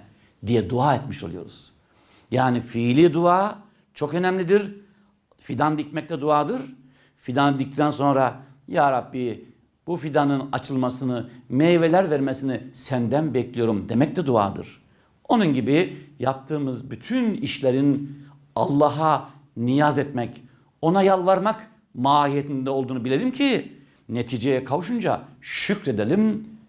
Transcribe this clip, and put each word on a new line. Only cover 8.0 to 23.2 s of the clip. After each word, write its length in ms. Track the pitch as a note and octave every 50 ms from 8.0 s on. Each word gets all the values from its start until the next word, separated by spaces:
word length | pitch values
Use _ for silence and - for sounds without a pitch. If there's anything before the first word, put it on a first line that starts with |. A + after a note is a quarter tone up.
| C#3+ C#3+ C#3+ C3+ C3 B2 A#2+ - - - - _ _ -
"Ya 240 | F3+ F3 D3 C#3
Rabbi, 540 | C3 B2 A#2 - - B2+ B2+ A#2+ G#2+ G#2 - - - _ _ _ _ _ _ -
bu 100 | E3+ E3+
fidanın 520 | B2+ D#3 C3+ D3+ C#3+ C#3 C#3+ C3+ C3+ C#3
açılmasını, 760 | - C3+ - - C#3+ C3 B2+ B2+ B2+ - C3+ B2+ B2 A#2+ A2 - - - - -
meyveler 600 | B2 B2+ D3+ E3+ F3 E3+ E3 E3 D#3+ F3+ G3 F3+
vermesini 500 | D3+ C#3+ C3+ C#3 C3 C#3+ C#3 C3+ B2+ G#2+ - - -
senden 600 | - - - C#3 B2 A#2+ A2+ C3 C#3+ D#3+ D#3 A#2
bekliyorum." 560 | B2 A#2+ - - A#2+ A#2 A2+ A2+ G2+ F#2 -
demek 260 | A2+ A#2 C#3+ - A#2+
de 100 | F3 F3
duadır. 580 | C#3 A#2+ A2 G2+ G2 G2+ - - - - - _ _ _ _ _ _ _ _ _ -
Onun 240 | B3 A#3+ G#3 D#3+ C#3+
gibi 440 | B2+ B2 A#2 C#3 D#3 F#3 - - - - - - -
yaptığımız 720 | A#2+ B2+ C3+ - - - D#3 D3 C#3+ C3+ B2+ A2+ A#2+ B2+
bütün 420 | A#2 - - - A3+ C4 B3 A3 G3
işlerin 840 | - - C#3+ - - - C3 B2 C3+ C#3 C#3+ C#3 C#3+ - - - - - - - - _ _ _
Allah'a 760 | - A2+ - C#3+ C#3+ D3+ C#3+ - D3 D#3+ D#3 D3+ C3 - - - - _ _ _ -
niyaz 400 | A#2 A#2+ C3 C#3+ D3+ D3+ C#3+ C#3+
etmek, 460 | C#3 - C#3+ B2+ A#2 A2 - - - - _ _ _ _ _ _
ona 220 | - D#3+ F3 G3 F#3+
yalvarmak 640 | F#3+ F#3+ F#3 F3+ F3+ F#3+ F#3 F#3 G#3+ A3 - - - _ _ _ _ -
mahiyetinde 760 | A#2+ B2 C3+ C#3+ D3 D3 C#3+ C#3 C#3+ C#3 C#3+ D3 C3 C3 C3+
olduğunu 360 | C3+ C3+ C3+ A#2+ C3 B2+ A2+
bilelim 260 | B2+ C3 D3